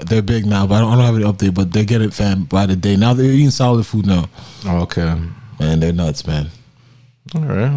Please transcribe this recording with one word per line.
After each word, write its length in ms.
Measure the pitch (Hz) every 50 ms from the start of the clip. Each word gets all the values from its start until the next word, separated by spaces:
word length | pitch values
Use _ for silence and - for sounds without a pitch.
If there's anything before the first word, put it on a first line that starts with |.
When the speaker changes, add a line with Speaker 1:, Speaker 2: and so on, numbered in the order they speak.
| - 85
Speaker 1:
they're 140 | 110 110 104
big 240 | 95 117 113 98
now, 200 | 104 104 98 101
but 100 | 98 104
I 40 | 110
don't, 120 | 117 110 117
I 40 |
don't 80 | 123 120
have 100 | 120 113
any 100 | 110 104
update. 300 | 104 101 - 101 98 90
But 180 | 98 98 87 87
they 120 | 107 107
get 160 | 101 120 113 107
it, 100 | 104 -
fam, 320 | - 107 101 95 95 87
by 220 | 69 98 95 101
the 80 | 95 95
day. 200 | 90 87 101 101
Now 180 | 95 110 120 123
they're 160 | 127 131 135
eating 200 | 135 143 147 139
solid 360 | 127 - 131 123 120 113 107
food 200 | - - 107 98
now. 200 | 98 95 90 80 - - - - - - - 104
Speaker 2:
Oh, 180 | 98 87 87 85
okay. 340 | - - 87 85 82 82 82 82 85 - - - - - -
Speaker 1:
Man, 200 | 76 78 80 80
they're 120 | 80 85 85
nuts, 340 | 87 85 80 73 - -
man. 220 | 78 78 73 73 82 - - - _ _ _ _ _ _ _ _ _ _ _ _ - -
Speaker 2:
All 80 | 160 151
right, 300 | 143 95 95 117 139 143